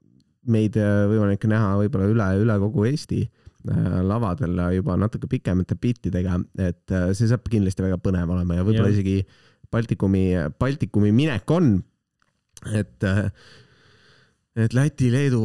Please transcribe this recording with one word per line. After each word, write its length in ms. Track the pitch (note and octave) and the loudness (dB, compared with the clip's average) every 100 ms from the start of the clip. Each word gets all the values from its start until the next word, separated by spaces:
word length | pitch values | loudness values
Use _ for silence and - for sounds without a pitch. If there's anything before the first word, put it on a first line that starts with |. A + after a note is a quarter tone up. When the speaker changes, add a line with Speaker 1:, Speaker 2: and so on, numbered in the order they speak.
| _ B1 _ _ B2 | _ _ _ _ -2
Speaker 1:
meid, 320 | A2 G#2+ A2 | 0 2 0
äh, 300 | G#2 G2+ G2+ | 2 2 2
võimalik 360 | A2 G2+ G2+ G#2+ | 2 2 0 0
näha 260 | A2 G#2 G2 | 0 2 0
võib-olla 340 | G#2 F#2+ G2 | 0 0 0
üle, 160 | A2+ G2 F#2+ | 2 2 2
üle 180 | A2+ G#2 | 2 0
kogu 260 | G2+ G#2+ A2 | 0 0 0
Eesti, 380 | D#3 - - - _ - _ | -2 -4 -4 -4 _ -20 _
äh, 360 | - - G#2+ F#2 | -6 -2 0 0
lavadel 600 | F#2 A2 A2 F2 E2+ F2+ F2 | 0 -2 -2 -4 -4 -2 0
juba 240 | F#2 F#2 F#2 | -2 0 0
natuke 320 | G2+ - - | -2 -4 -6
pikemate 480 | C3 - F#2 F2+ - | -4 -2 -2 -2 -2
bittidega, 640 | A#2+ B2 - F2+ F#2 F2+ - - | -4 -4 -4 -4 -2 -2 -4 -4
et, 280 | F#2 F2 - | -4 -4 -4
äh, 220 | F#2 F2+ | -2 0
see 140 | G2 A2+ | 0 0
saab 220 | A#2+ - | 0 -2
kindlasti 340 | A2 F#2+ - | 0 0 0
väga 140 | F#2+ F#2 | -2 -2
põnev 320 | G2 F2+ E2+ | -2 -2 -2
olema 260 | F2+ F2+ F2 | -2 -2 -2
ja 80 | |
võib-olla 300 | F#2+ A2 G2+ | 0 2 2
Speaker 2:
Jah. 60 | G2+ | 2
Speaker 1:
isegi 240 | F#2+ F#2+ F#2 _ _ _ - | 0 -2 -2 _ _ _ -8
Baltikumi, 480 | A2+ A#2 F#2+ G2 F#2+ F#2+ F2+ D2+ | -4 -4 -2 0 2 2 0 -2
Baltikumi 580 | - B2 C#3 G2+ G#2+ G#2 | -4 -4 -2 -2 2 4
minek 380 | A2 D#3 A#2 - | 4 2 0 0
on, 220 | D#3+ D#3+ G2 - _ _ _ _ _ _ - | 2 4 2 -2 _ _ _ _ _ _ -16
et, 460 | - A2 G2+ - | -4 -4 -4 -2
äh, 200 | G2+ G2 G2+ - - - - _ _ - _ _ _ _ _ - | 0 0 -2 -6 -18 -20 -20 _ _ -20 _ _ _ _ _ -2
et 180 | A2+ | 0
Läti, 340 | A#2+ D3 - A#2+ | 2 0 0 0
Leedu, 300 | B2+ C#3+ B2 | 2 2 0